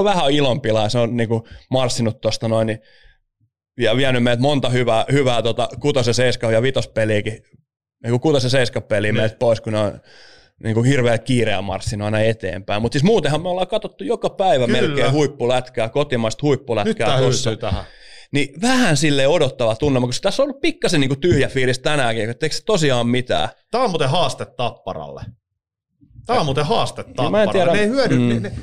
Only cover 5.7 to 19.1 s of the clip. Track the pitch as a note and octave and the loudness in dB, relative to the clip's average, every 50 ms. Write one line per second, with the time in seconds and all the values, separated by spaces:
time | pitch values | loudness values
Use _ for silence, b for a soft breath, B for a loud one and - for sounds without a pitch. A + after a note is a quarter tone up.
5.7 | - - - D3 C#3+ C#3 A#2 A#2+ A2+ A#2 B2+ B2 A#2 - - A2+ A2 A2 A#2+ C3+ | -6 -4 -2 0 0 2 2 2 2 2 2 2 0 0 0 0 2 2 2 0
6.7 | C3+ - A2+ - - A2+ A2 G#2+ A2 G#2 G#2 G#2+ A2 - - _ _ _ _ _ | 0 -2 -6 -4 -2 -2 0 0 0 0 -2 -4 -8 -10 -14 _ _ _ _ _
7.7 | _ _ _ _ _ _ - A2+ A#2+ B2+ - D#3+ D3 C#3 A#2+ B2 B2+ C3+ B2 A#2 | _ _ _ _ _ _ -4 -2 -2 0 2 2 2 2 2 2 2 2 0 0
8.7 | - A#2 - - A2 G2+ G#2 G#2+ G#2+ A#2+ A2 A2 A2 - B2+ A#2 A2+ G#2 - A2+ | -2 -6 -4 -2 -2 0 0 0 0 0 0 0 -2 0 0 2 2 0 -2 -4
9.7 | G#2+ G#2+ G#2+ G2+ - - B B B B B B B B B B B _ - A2+ | -2 -2 -2 -2 -4 -8 B B B B B B B B B B B _ -6 -2
10.7 | G#2+ A2+ A#2+ B2+ C#3 C3+ A#2+ A#2 A2+ A2 - - B2+ A#2+ A2 G#2+ G2+ F#2 G2+ G2 | 0 2 2 2 2 2 2 2 0 0 0 0 0 0 2 0 -2 -2 -4 -6
11.7 | F#2 F#2+ - - A#2 G2+ G#2 G#2 G#2+ G#2+ A2 A2+ A2 - - F#2 E2+ F#2+ F#2+ - | -6 -6 -6 -6 -6 -4 -4 -2 0 2 2 0 0 -2 -6 -8 -8 -8 -6 -4
12.7 | G2+ G#2 A2+ A#2 - C#3+ C#3 G3 A#3 G#3 - C#3+ D3+ D#3 F3 F3+ F3 F#3 F#3 - | -4 -2 -2 -2 0 2 2 4 4 2 2 0 -2 -2 -4 -4 -4 -4 -4 -4
13.7 | A3+ G#3 - F#3 - - F#3+ F#3+ A#3 G#3+ - F#3 - - G3 F#3 D#3+ C3 B2 A#2 | -4 -4 -6 -8 -12 -8 -6 -4 -4 -2 -4 -4 -2 0 2 2 2 2 2 2
14.7 | B2 B2+ A#2+ A2+ - C#3 - C#3 C#3 D#3 D3 C3+ A#2+ A2 A#2+ A#2+ B2+ B2+ B2+ - | 2 0 0 0 0 0 0 2 2 2 0 0 -2 -2 -2 0 0 0 -2 -4
15.7 | - A#2+ A2 A2+ - C#3+ D3 C#3+ B2+ A#2 A2+ A2 G#2+ - C#3+ D3 C#3+ C#3+ - - | -4 -4 -4 -2 -2 -2 -2 0 -2 -2 -2 -2 -4 -2 0 0 0 0 -2 -2
16.7 | A#2 G#2+ G#2 A3 A3 - A#2 - C#3 C3 C3+ B2+ B2 - - A#2 A2 - - G#2 | -2 0 0 0 -2 0 0 0 2 2 2 2 0 0 -2 -2 -4 -4 -4 -4
17.7 | G2 G2+ F#2+ B B B B B B B B B - C#3+ C#3 C3+ - E3+ G3+ B3 | -4 -4 -6 B B B B B B B B B -2 -2 -2 -2 -4 -4 0 0
18.7 | C4 B3+ B3 F#3 D#3 C3+ D#3 D3+ | 2 2 2 2 2 2 2 2